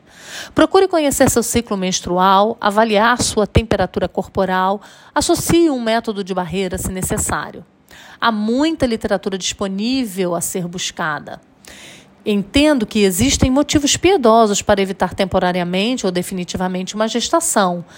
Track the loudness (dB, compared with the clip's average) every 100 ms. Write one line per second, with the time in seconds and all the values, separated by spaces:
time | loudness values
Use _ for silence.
0 | -20 -20 -16 -16 -4 2 4 4 4 2
1 | 0 2 2 2 0 -2 -2 -4 -2 -4
2 | -2 2 4 6 4 0 0 2 2 4
3 | 2 2 0 0 -2 -4 -4 -2 -2 -2
4 | -4 -4 -6 -4 -2 0 -2 -2 -8 -20
5 | -8 -4 0 0 2 2 2 2 -2 -2
6 | -2 -6 -6 -6 -4 -4 -4 -4 -6 -6
7 | -4 -4 -2 -4 -6 -14 -20 _ _ -20
8 | -20 -4 -2 0 0 0 0 0 -2 -2
9 | -2 -2 -2 -6 -6 -6 -6 -4 -2 -2
10 | -4 -4 -2 -2 -4 -6 -6 -8 -8 -6
11 | -6 -6 -8 -18 _ _ -20 -20 -20 -20
12 | -20 _ -2 -2 0 2 4 2 0 2
13 | 2 2 0 2 2 2 2 0 0 2
14 | 2 4 6 6 4 2 0 0 0 -2
15 | -4 -2 -2 0 0 0 -2 -2 -2 -2
16 | -2 -2 -4 -6 -6 -4 -4 -4 -6 -4
17 | -2 -2 -2 -2 0 0 0 -2 -8